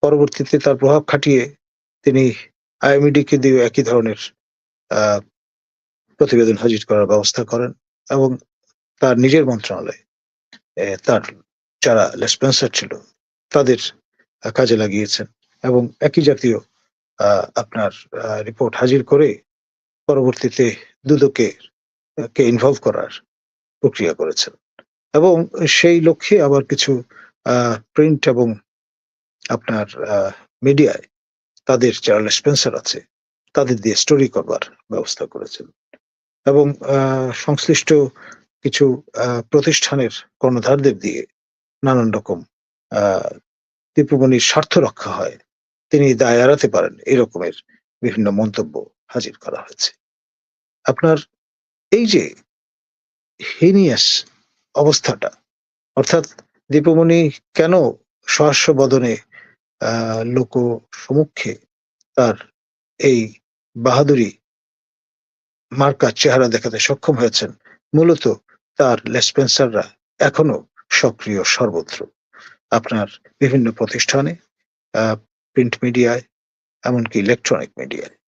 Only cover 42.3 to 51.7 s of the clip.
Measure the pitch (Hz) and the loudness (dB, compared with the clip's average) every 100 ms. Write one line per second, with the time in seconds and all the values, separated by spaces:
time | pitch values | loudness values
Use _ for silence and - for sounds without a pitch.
42.3 | 87 78 _ _ _ _ 107 101 95 - | -8 -10 _ _ _ _ -2 0 -2 -6
43.3 | - _ _ _ _ _ - 143 139 131 | -12 _ _ _ _ _ 0 2 2 2
44.3 | 127 - - - 185 131 - - - - | 2 2 -2 0 0 0 -4 -12 -8 -8
45.3 | - _ _ _ _ _ 147 139 117 123 | -10 _ _ _ _ _ 2 2 2 2
46.3 | 120 127 143 120 101 87 - - 127 113 | 4 4 2 0 -2 -4 -6 -2 0 0
47.3 | 87 87 - _ _ _ _ 123 101 104 | -4 -8 -10 _ _ _ _ -6 -2 -2
48.3 | 101 110 104 80 71 - _ _ 123 113 | -2 -4 -4 -8 -10 -14 _ _ -10 -10
49.3 | 101 - - - - - _ _ _ _ | -14 -14 -14 -16 -10 -10 _ _ _ _
50.3 | _ _ _ _ _ - 127 165 156 - | _ _ _ _ _ -4 0 0 0 -4
51.3 | _ _ _ _ | _ _ _ _